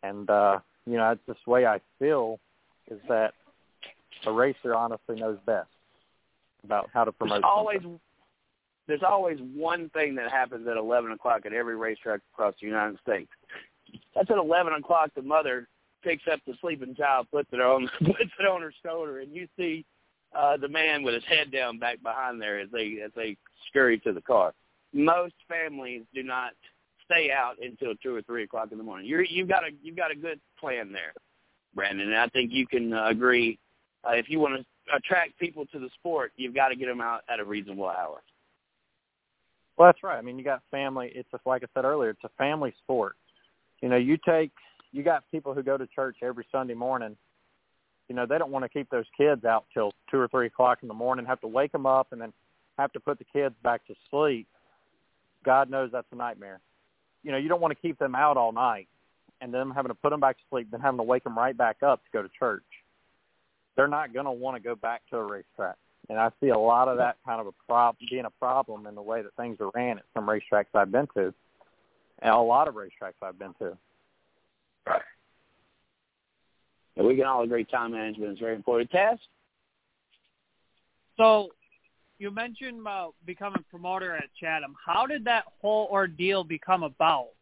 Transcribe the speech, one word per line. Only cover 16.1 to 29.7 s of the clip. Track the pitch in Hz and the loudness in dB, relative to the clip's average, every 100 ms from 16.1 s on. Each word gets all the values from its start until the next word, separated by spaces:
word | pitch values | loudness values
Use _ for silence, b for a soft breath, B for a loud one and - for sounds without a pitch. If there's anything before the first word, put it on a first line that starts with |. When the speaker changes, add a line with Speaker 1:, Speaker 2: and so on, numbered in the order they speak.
| 165 - | -4 -2
Speaker 2:
up | 151 - | -4 -4
the | 120 | -8
sleeping | 175 151 127 | -8 -8 -10
child, | 131 143 131 120 | -2 2 2 0
puts | 147 143 | -4 -2
it | 123 | 2
on, | 127 131 127 | 4 4 2
<laughs> | - | 0
puts | 160 202 233 - | 2 2 -2 0
it | 196 | 0
on | 185 | 0
her | 160 - 170 | -6 -12 -8
shoulder, | 165 156 135 | -6 -6 -8
and | 135 | -12
you | 156 180 - | -14 -14 -6
see, | 175 160 151 _ _ _ _ | -4 -4 -10 _ _ _ _
uh, | - 143 143 | 0 2 2
the | 139 | 0
man | 156 160 147 | 0 2 2
with | 131 | 0
his | 117 | -2
head | - 160 147 | 2 0 2
down | 135 127 113 | -2 -4 -2
back | 120 120 | -4 -4
behind | 117 117 131 120 | -6 -4 -4 -4
there | 107 101 | -4 -4
as | 98 | -6
they, | 117 107 107 | -6 -6 -6
as | 107 117 | -10 -8
they | 110 101 _ _ - | -8 -8 _ _ -2
scurry | 139 127 113 | 4 6 4
to | 117 | 0
the | 92 | -4
car. | - 117 90 - _ _ _ | 2 4 4 0 _ _ _
Most | 143 151 175 175 _ _ | 2 4 4 0 _ _
families | 170 160 139 127 123 113 | -6 -6 -6 -10 -12 -12
do | 131 | -12
not | 131 127 123 - - _ _ _ | -6 -6 -8 -12 -20 _ _ _
stay | _ 170 151 | _ 0 2
out | 135 123 123 | 0 -2 -4
until | 127 117 127 104 | -14 -8 -6 -6
two | 131 | -6
or | 117 | -8
three | 104 120 | -6 -8
o'clock | 104 113 110 | -6 -6 -8
in | 110 | -10
the | |
morning. | 110 95 101 | -12 -12 -8
You're, | 156 | -6
you've | 180 170 185 | -6 -6 -2
got | 190 | -2
a, | 160 | -2